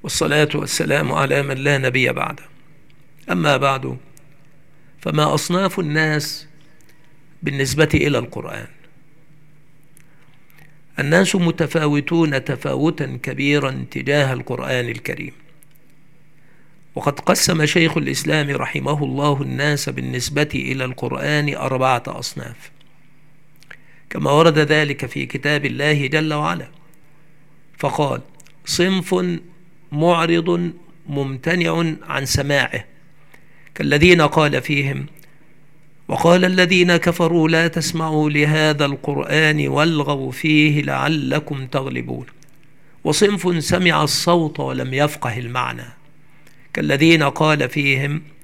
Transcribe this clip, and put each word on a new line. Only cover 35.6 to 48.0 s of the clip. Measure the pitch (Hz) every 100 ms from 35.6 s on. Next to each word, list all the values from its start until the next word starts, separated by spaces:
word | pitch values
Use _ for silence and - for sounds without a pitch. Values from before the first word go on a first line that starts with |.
| - - - - -
"وقال | - 170 180 185
الذين | 185 180 185 175 170
كفروا: | 175 170 165 170 160
لا | 165 165
تسمعوا | 165 151 160 160 151 151
لهذا | 147 147 156 156 147 143
القرآن | 139 - 143 143 147 156 151 139
والغوا | 135 165 156 143 143 131
فيه | 127 160 151 151 147
لعلكم | 139 135 139 160 135 147 151 139 127
تغلبون"، | 139 135 127 120 123 123 - - - - - - -
وصنف | 160 151 202 202 180 170
سمع | 147 175 180 156
الصوت | 147 - - 175 160 -
ولم | 135 131 127
يفقه | 131 147 147 123 113
المعنى، | 120 127 123 120 120 - - - - - - - -
كالذين | - 147 139 160 165
قال | 143 - 156 147 131
فيهم | 151 139 135